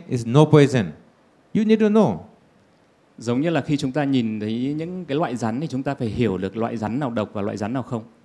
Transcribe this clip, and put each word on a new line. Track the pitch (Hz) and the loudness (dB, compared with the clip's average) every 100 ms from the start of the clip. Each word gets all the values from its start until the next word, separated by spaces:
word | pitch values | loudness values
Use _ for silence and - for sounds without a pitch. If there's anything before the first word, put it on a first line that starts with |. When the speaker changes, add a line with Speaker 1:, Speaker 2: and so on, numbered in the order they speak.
| - | -4
Speaker 1:
is | 127 113 | -4 2
no | 135 156 | 4 8
poison, | 156 139 127 87 76 - _ _ _ _ 196 | 8 6 4 -2 -6 -20 _ _ _ _ 0
you | |
need | 220 220 | 2 4
to | 214 | 4
know. | 214 170 92 - _ _ _ _ _ _ _ _ - | 4 2 0 -8 _ _ _ _ _ _ _ _ -10
Speaker 2:
Giống | 117 123 | -2 0
như | 165 | 0
là | 160 | 0
khi | 127 143 | 0 -2
chúng | 139 | -2
ta | 151 | -2
nhìn | 139 131 113 110 | 0 0 0 -2
thấy | 104 113 131 151 | -4 -4 -4 -6
những | 165 185 156 | -8 -10 -4
cái | 139 | -2
loại | 160 120 | -2 -2
rắn | 117 117 | -4 -4
thì | 160 | -4
chúng | 127 | -4
ta | 139 139 | -4 -4
phải | 117 | -4
hiểu | 98 113 92 | 0 0 0
được | 95 107 | -4 -4
loại | 117 117 | -6 -4
rắn | 107 120 | -4 -4
nào | 131 | -4
độc | 117 101 | -4 -4
và | 107 | -4
loại | 101 104 | -6 -4
rắn | 104 | -4
nào | 131 | -6
không. | 117 117 110 _ | -6 -8 -10 _